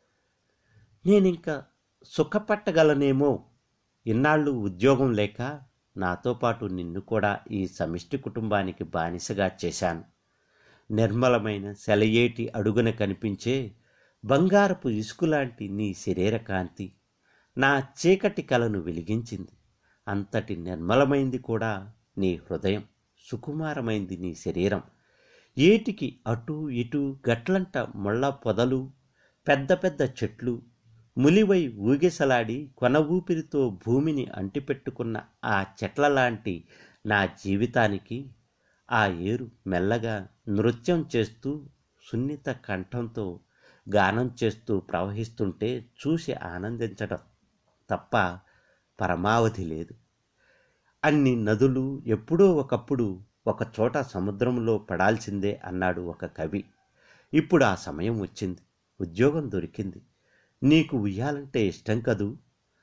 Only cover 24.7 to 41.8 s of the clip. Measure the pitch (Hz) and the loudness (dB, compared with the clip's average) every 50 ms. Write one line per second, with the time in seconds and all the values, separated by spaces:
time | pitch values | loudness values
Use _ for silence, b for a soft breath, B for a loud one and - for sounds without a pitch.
24.7 | 101 90 - - b b b b b b b b b b b b b 127 139 185 | 0 -2 -6 -10 b b b b b b b b b b b b b 4 6 6
25.7 | 220 220 226 247 196 - 147 117 - _ - 107 117 117 117 - 151 151 156 147 | 6 6 2 -2 -6 -6 -6 -8 -8 _ -4 -4 -4 -4 -4 -8 -8 -6 -6 -6
26.7 | 123 120 120 120 - 143 143 139 135 135 - 123 117 117 - - 190 190 185 - | -4 -4 -4 -2 -2 -2 -2 -2 -4 -4 0 0 0 0 0 -2 0 0 -2 -2
27.7 | - 135 110 - - - 98 101 107 120 135 143 135 - - 113 101 107 120 127 | -4 -6 -6 -6 -6 -4 -2 0 0 2 0 0 -2 -2 -2 -2 2 2 2 2
28.7 | 131 131 131 131 - _ _ _ _ _ _ _ _ _ - - 143 139 139 135 | 2 -2 -2 -6 -12 _ _ _ _ _ _ _ _ _ 2 2 2 2 4 2
29.7 | 185 180 - 185 151 143 143 127 - - 117 98 - - - 123 120 120 - _ | 2 2 2 -2 0 0 -2 -2 -2 -4 -6 -6 -6 -6 -6 -6 -6 -6 -8 _
30.7 | _ _ _ _ _ _ _ _ - 120 131 147 175 208 220 190 196 180 160 127 | _ _ _ _ _ _ _ _ -2 2 4 6 6 6 6 6 4 2 2 -2
31.7 | 113 101 98 113 139 139 165 180 165 - 147 135 127 120 113 110 117 139 151 - | -4 -2 0 2 2 4 2 2 2 2 2 2 2 2 2 -2 -4 -8 -8 -12
32.7 | _ - 127 123 135 151 156 147 175 185 180 - 175 160 156 - - 143 131 120 | _ 0 2 2 4 4 2 2 0 -2 0 -2 -2 -4 -4 -2 0 0 0 0
33.7 | 95 87 - 110 120 135 151 160 151 135 120 - - 92 95 98 - 143 139 - | -2 -4 -2 0 0 2 2 0 -2 -2 -4 -6 -8 -8 -8 -6 -6 -6 -6 -6
34.7 | 139 - - 131 - - 120 117 110 104 - _ _ - - 120 104 98 95 - | -6 -6 -6 -12 -8 -6 -6 -6 -6 -8 -10 _ _ -8 -4 -2 0 0 -2 -4
35.7 | - - 107 92 - 143 143 147 143 135 127 123 113 101 - 104 90 82 - b | -8 -8 -8 -6 -2 2 2 4 4 4 2 2 0 -4 -6 -8 -8 -8 -10 b
36.7 | b b b b b b b 104 104 101 98 87 - - - 98 98 101 117 117 | b b b b b b b 0 2 2 2 0 -2 -6 -4 -2 0 0 0 0
37.7 | 120 131 113 104 101 92 - - 113 127 139 135 - _ _ _ _ _ _ _ | 2 2 2 2 0 -4 -8 -10 -12 -12 -12 -14 -18 _ _ _ _ _ _ _
38.7 | _ _ _ - 120 113 104 98 90 82 90 98 117 123 127 - - _ - 95 | _ _ _ -2 0 2 2 2 0 -2 -2 -2 -2 -2 -4 -10 -14 _ -6 -2
39.7 | 92 87 92 101 117 120 110 117 110 101 92 - _ _ - 113 101 101 107 120 | -2 0 0 0 0 -2 -2 -4 -6 -6 -10 -12 _ _ -8 -4 -2 0 2 0
40.7 | 117 117 - - 175 165 151 - - 117 107 113 - _ - 135 147 151 135 - | 0 -2 -2 -2 0 0 -2 -2 -2 -2 -2 -2 -4 _ -8 -8 -8 -8 -12 -18
41.7 | _ _ | _ _